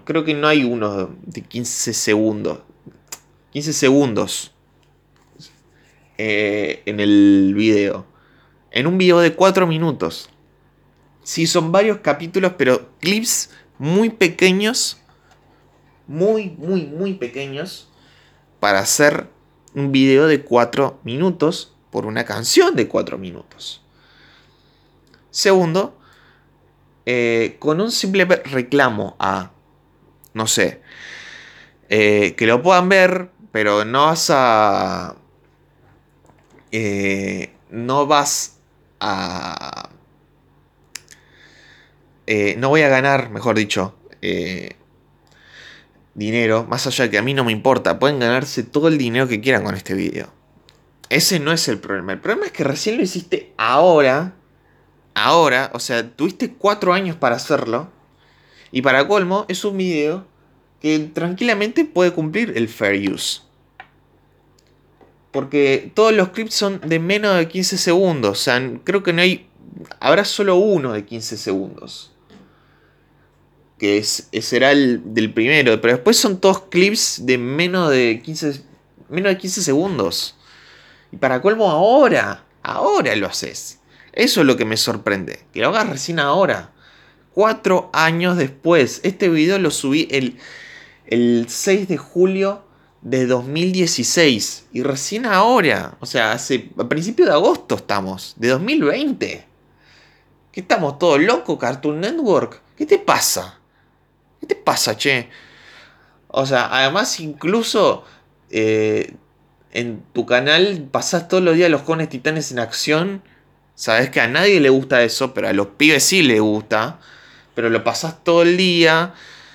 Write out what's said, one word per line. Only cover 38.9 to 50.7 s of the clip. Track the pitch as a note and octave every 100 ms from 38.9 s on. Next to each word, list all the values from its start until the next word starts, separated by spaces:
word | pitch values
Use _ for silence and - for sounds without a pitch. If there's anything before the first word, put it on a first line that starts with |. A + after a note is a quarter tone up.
| _
a, | G#2 F#2+ F#2 F2+ E2+ - - - - - _ _ _ _ _ _ _ _ _ - _ - _ _ _ _ _ _ _ _ _ _ -
eh, | G#2+ G2+ G#2
no | C3
voy | D#3
a | C#3+
ganar, | C3 C#3 C#3 B2
mejor | G#2 A#2 A2
dicho, | G#2 G2+ F#2+ - - -
eh, | G2 F2+ F2 F#2 - - _ _ _ _ _ _ _ - - - _ _ _ G2+
dinero, | G#2 A#2 A2+ A2 A2+
más | B2+ C3+
allá | B2+
de | A#2+
que | G#2
a |
mí | A#2+ C3+
no |
me | A#2
importa, | G#2+ C3+ B2 F#2 -
pueden | C3+ C#3+
ganarse | A#2 B2+ C3 -
todo | A2 D3 E3
el | D3+
dinero | A#2+ A#2+ C3
que | G#2+
quieran | B2+ A#2
con | G2 F#2+
este | -
video. | F#2+ F2 D#2+ - _ _ _ _